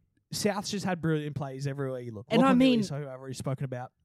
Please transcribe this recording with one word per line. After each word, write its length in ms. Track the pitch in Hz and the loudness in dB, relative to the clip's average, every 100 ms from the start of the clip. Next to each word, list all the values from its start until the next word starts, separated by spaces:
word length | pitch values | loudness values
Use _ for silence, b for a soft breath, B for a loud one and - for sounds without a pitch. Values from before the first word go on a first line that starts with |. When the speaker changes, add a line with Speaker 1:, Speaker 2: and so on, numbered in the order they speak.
| _ _ _ | _ _ _
Speaker 1:
South's 400 | - 208 196 - | -2 0 0 -4
just 140 | 202 | -4
had 160 | 190 175 | -2 0
brilliant 340 | 160 156 151 | 2 0 0
plays 320 | 143 139 135 139 | -6 -6 -6 -6
everywhere 340 | 139 135 127 | -4 -4 -4
you 120 | 123 | -8
look. 140 | 104 - | -10 0
Speaker 2:
And 140 | 233 | 4
I 60 | 262 | 6
Speaker 1:
Lachlan 60 | 247 | 6
Speaker 2:
mean, 220 | 262 240 | 6 4
Speaker 1:
Iliso, 220 | 190 143 | 0 -4
who 60 | 143 | -8
I've 100 | 131 | -10
already 160 | 135 | -10
spoken 300 | 127 143 135 | -6 -4 -4
about. 260 | 139 123 127 _ | -4 -8 -10 _